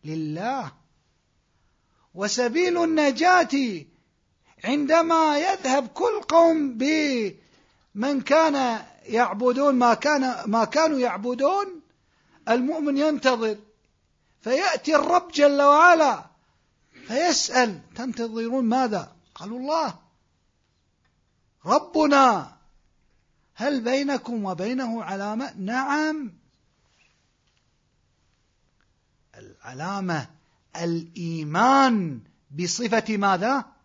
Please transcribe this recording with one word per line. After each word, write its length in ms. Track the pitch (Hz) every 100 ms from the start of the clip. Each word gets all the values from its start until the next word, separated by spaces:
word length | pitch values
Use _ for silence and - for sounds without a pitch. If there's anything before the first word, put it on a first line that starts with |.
لله. 680 | 151 160 156 151 214 269 175 - _ _ _ _ _ _ _ _ _ _ _ _ _
وسبيل 720 | 175 202 233 240 269 359 349
النجاة 1000 | 339 320 294 226 339 359 330 277 254 180 143 _ _ _ _ _ _ _
عندما 720 | - 285 285 320 330 330 320 294
يذهب 500 | 349 392 269 269 247
كل 340 | - 466 440 -
قوم 500 | 330 339 320 277 226
بمن 1400 | 262 311 302 254 208 - _ _ _ _ _ 202 254 285
كان 640 | - 294 320 285 254 220 - -
يعبدون 720 | - 233 240 202 247 247 285 262
ما 180 | 240
كان، 560 | 226 294 294 262 233 -
ما 160 | 220 220
كانوا 340 | 285 320 285
يعبدون، 840 | 247 190 226 247 277 381 392 349 _ _ _ _ _ _ -
المؤمن 480 | 240 254 320 294 277
ينتظر، 640 | 302 294 262 247 220 208 _ _ _ _ _ _ _ _
فيأتي 540 | - 262 381 311 - 302
الرب 360 | 302 349 359
جل 300 | 294 285 285
وعلا 640 | 285 294 349 339 294 214 - _ _ _ _ _ _ - -
فيسأل: 720 | 233 349 302 - 254 240 170 - -
"تنتظرون 680 | 254 226 233 220 226 262 233
ماذا؟" 500 | 247 254 202 - _ _ -
قالوا: 240 | 190 240
"الله 400 | 262 320 294 - _ _ _ _ _ _ _ _ _ _ _ _ _ _ _ _ 160
ربنا." 920 | 262 - 311 302 277 262 202 131 _ _ _ _ _ _ _ _ _ _ -
"هل 260 | 240 277
بينكم 640 | 226 269 285 269 - 233 196
وبينه 580 | 180 196 254 254 226
علامة؟" 500 | 170 196 202 220 269 -
"نعم." 760 | 190 240 277 285 311 311 254 170 _ _ _ _ _ _ _ _ _ _ _ _ _ _ _ _ _ _ _ _ _ _ _ _ _ _ _ _ _ -
العلامة 920 | - - - 127 165 202 185 160 127 _ _ _ _ -
الإيمان 1500 | 170 170 165 - 170 165 151 160 233 277 262 226 170 127 - _ _
بصفة 680 | 139 180 - 240 220 220 214
ماذا؟ 480 | 202 185 208 277 - _